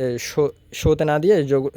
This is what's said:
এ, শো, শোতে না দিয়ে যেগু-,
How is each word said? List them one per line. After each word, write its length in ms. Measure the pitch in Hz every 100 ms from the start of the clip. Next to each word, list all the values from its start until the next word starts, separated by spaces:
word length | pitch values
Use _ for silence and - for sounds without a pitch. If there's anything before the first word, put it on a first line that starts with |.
এ, 180 | 127 120
শো, 300 | - - 147 - _
শোতে 320 | - 160 156
না 140 | 151 151
দিয়ে 260 | 170 202
যেগু-, 260 | 139 139 139